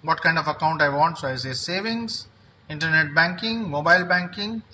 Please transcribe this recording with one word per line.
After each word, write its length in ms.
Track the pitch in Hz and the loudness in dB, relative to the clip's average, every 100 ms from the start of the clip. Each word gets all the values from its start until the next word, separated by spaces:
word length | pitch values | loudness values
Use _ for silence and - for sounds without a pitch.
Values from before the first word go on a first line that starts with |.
what 180 | 156 160 | -2 2
kind 180 | 165 165 | 2 2
of 80 | 151 | -2
account 360 | 147 156 156 | 0 0 2
I 80 | 143 | 2
want. 260 | 143 165 160 | 4 2 2
So 120 | 139 | -6
I 80 | 123 | -4
say 180 | 131 | -6
savings, 720 | 127 - 185 214 226 220 - - _ _ _ - | -8 -4 -4 -2 -4 -6 -10 -12 _ _ _ -12
internet 460 | 151 160 160 147 | -4 2 2 4
banking, 560 | 160 170 180 226 226 190 | 2 2 0 -4 -4 -4
mobile 340 | 143 165 180 | -2 4 4
banking, 580 | 180 180 175 208 208 226 - | 4 0 -2 -8 -8 -8 -10